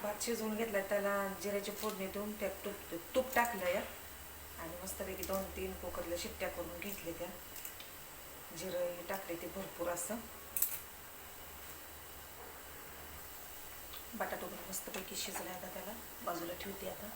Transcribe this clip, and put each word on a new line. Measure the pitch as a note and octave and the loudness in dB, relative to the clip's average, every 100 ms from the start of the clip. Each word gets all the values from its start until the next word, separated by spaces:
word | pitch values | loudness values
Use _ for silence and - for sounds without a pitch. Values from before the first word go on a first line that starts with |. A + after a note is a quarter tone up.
भात | G#3 G#3 | 2 2
शिजवून | - A3+ A3 G#3+ | 4 4 4 4
घेतलाय, | A3+ G3+ | 6 4
त्याला | F#3+ G3+ G3+ G3+ G3 F#3 | 6 6 8 6 4 2
जिऱ्याची | G3+ G3+ G3 | 2 4 2
फोडणी | G3 G#3+ F#3+ F#3+ | 2 2 2 0
देऊन | G3 G#3 G#3 | 2 0 2
त्यात | G3+ - G3+ | 0 0 -2
तूप, | - - E3+ - B3+ | -2 -2 -4 4 4
तूप | B3+ - | 8 8
टाकलंय | A#3 G#3 F3+ F#3+ A#3+ - - - - - - - | 8 6 4 4 2 -4 -10 -10 -10 -10 -10 -6
आणि | E3 F3+ | -6 -4
मस्तपैकी | F#3+ - F#3+ F#3 | -4 -2 -2 0
दोन | F#3 F#3+ | 2 2
तीन | F#3+ F#3+ F#3+ | 2 0 -2
कुकरला | F#3+ F3+ F3 E3+ E3+ | 0 -2 -2 0 0
शिट्ट्या | G#3+ - F#3 | 0 0 0
करून | F3 D#3+ E3+ | 0 -2 -2
घेतले | F#3+ G3 - | -2 -2 -2
त्या. | E3+ F3 - - - - - - - - - - - - D#3+ | -2 -4 -4 -8 -8 -6 -8 -10 -10 -10 -10 -10 -10 -8 -2
जिरं | F#3 F3 | 2 4
हे | F3 F3 F3 | 4 2 0
टाकले | G3 - E3+ | -2 0 -2
ते | E3+ F#3+ | -2 -2
भरपूर | F3+ - E3+ | -4 0 2
असं. | E3+ - A3+ - - - - - - - - - - - - - - - - - - - - - - - - - - - - - - - - - - - - - - - | 2 2 0 -2 -8 0 4 4 4 -4 -10 -10 -10 -10 -10 -10 -10 -8 -8 -10 -10 -10 -10 -10 -10 -10 -10 -10 -10 -10 -10 -8 -8 -8 -8 -8 -8 -8 -8 -8 -8 -6
बटाटा | A3 G3 - F#3 | -2 0 0 -2
पण | F#3+ - | -4 -2
मस्तपैकी | F#3+ - G3 F#3+ G3 | -2 0 -2 -2 0
शिजलाय | - F#3 F3+ | 0 0 -2
आता, | F#3 F#3 | -4 -4
त्याला | - G3+ A3+ - - A#3+ | -4 -4 -6 -6 -4 0
बाजूला | E3+ E3+ | 0 0
ठेवते | F3+ G3+ F#3+ F#3 | -2 -2 -2 -4
आता. | - G#3 | -4 -6